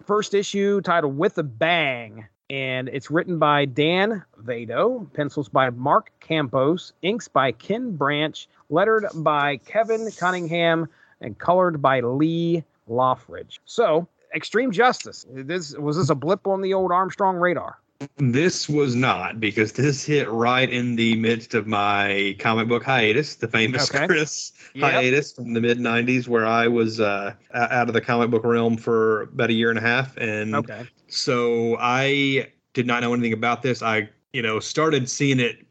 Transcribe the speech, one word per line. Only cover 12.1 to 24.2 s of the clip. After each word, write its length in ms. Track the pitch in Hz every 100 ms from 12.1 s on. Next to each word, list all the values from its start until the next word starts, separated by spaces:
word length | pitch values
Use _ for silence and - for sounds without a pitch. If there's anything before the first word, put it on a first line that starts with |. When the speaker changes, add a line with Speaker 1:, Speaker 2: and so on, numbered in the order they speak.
| 135 160 165 170 170 - _ -
Speaker 1:
Loffridge. 720 | 120 127 123 - 87 - - -
So, 420 | - 196 156 175 _ _ 160
Extreme 360 | - 214 262
Justice. 540 | 180 247 - 107 - -
This, 420 | 131 135 180 147 127
was 200 | 147 156
this 140 | 151
a 60 | 143
blip 300 | 151 202 196
on 160 | 190
the 120 | 190
old 180 | 190 180
Armstrong 460 | 180 190 - 196 175
radar? 400 | 180 139 87 - _ _ 143 -
Speaker 2:
This 500 | 127 127 175 - -
was 280 | 147 139 120
not, 440 | 127 90 92 107
because 340 | 107 107 107
this 300 | - 147 131
hit 260 | - 147 113
right 400 | 113 117 127 127
in 280 | 123 123 117
the 180 | 113 113
midst 380 | 113 113 -
of 140 | 117 107
my 680 | 104 101 101 101 98 98 98
comic 280 | 117 113 113
book 160 | 117
hiatus, 520 | 135 127 107 123 147 -
the 120 | 113
famous 420 | 113 107 143 135
Speaker 1:
Okay. 180 | 139 160
Speaker 2:
Chris 440 | 156